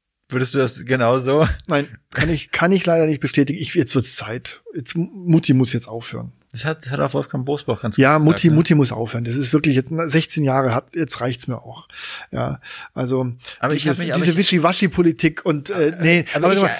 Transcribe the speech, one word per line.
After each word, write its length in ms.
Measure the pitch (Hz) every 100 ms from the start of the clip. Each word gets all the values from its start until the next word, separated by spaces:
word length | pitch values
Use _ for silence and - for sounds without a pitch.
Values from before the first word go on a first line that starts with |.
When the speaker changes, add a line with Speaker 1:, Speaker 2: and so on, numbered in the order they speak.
| _ _ _
Speaker 1:
Würdest 240 | 127 127
du 60 | 139
das 260 | 127 - 120
genau 340 | 131 117 131
so? 260 | 127 147 160 - -
Speaker 2:
Nein, 200 | 147 143 - _
kann 160 | - 156
ich, 220 | 156 -
kann 200 | - 170
ich 140 | 190 175
leider 200 | 165 156
nicht 140 | 147
bestätigen. 400 | - - 139 156
Ich, 140 | 123 175
jetzt 180 | 127 135
wird's 200 | 117 -
Zeit. 460 | 104 123 - - 466
Jetzt, 220 | 175 120 165
Mutti 580 | 170 196 175 160 160
muss 200 | 131 123
jetzt 160 | 120 110
aufhören. 420 | 113 - 117 120 - _
Speaker 1:
Das 100 | 113 156
hat, 180 | 156 127
das 60 |
hat 80 | 143
auch 120 | 139
Wolfgang 320 | 143 - 135 131
Bosbach 360 | 143 - 110
ganz 140 | 113 120
Speaker 2:
Ja, 200 | 135 156
Speaker 1:
gut 80 | 151
Speaker 2:
Mutti, 100 | -
Speaker 1:
gesagt, 80 | 170
ne? 40 | 156
Speaker 2:
Mutti 200 | 165 151
muss 160 | 127
aufhören. 300 | 113 120 117 117
Das 100 | 127
ist 160 | 127
wirklich 220 | 151 156 131
jetzt 160 | 127 160 165
sechzehn 360 | 160 - 160
Jahre, 300 | 143 131 131
hat, 200 | 120 -
jetzt 260 | 170 156 -
reicht's 260 | 123 123 -
mir 100 | 120
auch. 300 | - - - - - - -
Ja, 280 | - 127 135 - - -
also 400 | - 127 131 127 123 - -
Speaker 1:
Aber 140 | 131
ich 100 | 147
Speaker 2:
dieses, 160 | 147 135
Speaker 1:
hab 60 | 170
mich, 80 | 175
aber 80 | 170
Speaker 2:
diese 60 |
Speaker 1:
ich 40 | 165
Speaker 2:
Wischiwaschi-Politik 1080 | 196 175 165 185 180 - 170 165 160 - 180
und, 240 | 151 147
äh, 260 | 190 151 175
nee, 240 | 165 170 -
Speaker 1:
aber 120 | 147 170
Speaker 2:
aber 60 | 202
Speaker 1:
ich, 40 |
Speaker 2:
sag 80 |
mal 80 | 185